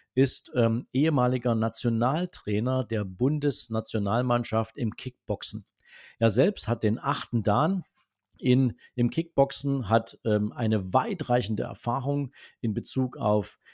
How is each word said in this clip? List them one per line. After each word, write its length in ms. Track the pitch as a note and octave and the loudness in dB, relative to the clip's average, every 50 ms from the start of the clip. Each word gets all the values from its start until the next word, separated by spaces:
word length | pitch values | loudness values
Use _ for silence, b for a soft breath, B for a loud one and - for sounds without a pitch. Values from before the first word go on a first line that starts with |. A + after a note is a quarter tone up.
| B B _ | B B _
ist, 360 | B2+ C#3 C3 - - - - - | 2 2 2 2 -2 -8 -4 0
ähm, 320 | B2+ A#2 A2+ A2+ A#2+ - - | 2 2 2 2 0 -2 -2
ehemaliger 640 | - C3 D3 D#3+ D3+ C3+ B2 B2 B2+ B2 - B2+ A2+ | 0 0 2 2 4 4 2 2 2 0 0 0 0
Nationaltrainer 1300 | A2 A2 A2+ - - - A#2+ A#2 A2+ A#2 B2+ D3 E3 F3+ - - - - G#2+ G#2 G#2 A2+ B2+ C3 C3 B2 | 2 0 -2 -2 -2 -2 0 0 2 2 0 0 0 -2 -4 -6 -8 -4 -2 -2 0 0 0 0 -2 -2
der 220 | - A#2 G#2+ G#2 | -2 -2 -4 -4
Bundesnationalmannschaft 1700 | F#2+ F#2 F#2 B2 C#3 D#3 D3+ C#3+ C#3+ B2+ - - - A2 A2+ A2 - - G#2+ G2+ G2 G#2 A#2+ B2+ B2 B2 A#2+ A#2 - G#2+ A2 A2+ - - | -4 -2 0 0 2 2 2 0 0 -2 -2 -4 -4 -4 -4 -2 -2 -2 -2 0 0 0 0 2 2 0 0 0 0 0 0 0 -2 -4
im 200 | - B2+ G#2+ - | -4 -4 -4 -4
Kickboxen. 680 | - - B2+ - _ _ - G#2 - - - - G#2+ - _ _ B B B B B B B B B | -6 -10 -12 -12 _ _ -6 -6 -4 -6 -8 -8 -10 -12 _ _ B B B B B B B B B
Er 140 | A2+ A2+ | 2 2
selbst 360 | F#2+ A2+ C#3+ G3+ G#3 - - - | 4 4 4 2 2 -2 -4 -4
hat 140 | A#2 A2+ | -2 0
den 160 | - G#2+ A2 - | 0 0 0 0
achten 460 | - C3+ C#3+ - - - - A2+ G#2 | -2 -4 -4 -4 -4 -4 -2 0 2
Dan 400 | A2 G#2 A#2 C#3+ F3 G3 F#3+ - - _ _ _ _ _ _ _ _ _ _ | 2 2 2 2 0 0 -2 -6 -8 _ _ _ _ _ _ _ _ _ _
in, 340 | - B2+ B2 C3 C3+ B2 b b b b b | 0 2 4 4 4 2 b b b b b
im 160 | B2 A#2+ A#2+ | 0 0 0
Kickboxen, 760 | - E3 E3 - _ D3 C#3 C3+ - - - C#3 C#3 C3+ A#2+ F#2+ | 0 -2 -4 0 _ 2 2 2 0 -2 -2 -2 -2 -2 0 2
hat, 300 | A2 A#2 A2+ - - - - | 2 2 2 0 -6 -8 -2
ähm, 260 | A#2 G#2+ G#2+ G#2 G#2+ | 0 2 2 0 0
eine 420 | - - A#2+ A2 A2 G#2 F#2 F#2+ F2+ | -2 -2 0 0 2 0 0 0 0
weitreichende 680 | C3 - B2 - - - - B2 B2 - G#2 A2 G2 - | 0 0 0 -2 -6 -2 0 0 0 0 0 -2 -4 -4
Erfahrung 680 | - A#2 - - - A#2+ C3+ B2 C#3 C#3+ C#3+ C#3+ C3 B B B B B B | -6 -8 -8 -4 -4 -4 -2 -2 -2 -2 -2 -4 -6 B B B B B B
in 140 | - A2+ G2+ | -4 -4 -2
Bezug 440 | - - - - C3 C3 B2+ - - | -4 -6 -4 -2 -2 -2 -2 -4 -2
auf 420 | A#2 G#2+ G#2+ G#2+ G2 - - b b b | 0 2 2 2 0 -2 -8 b b b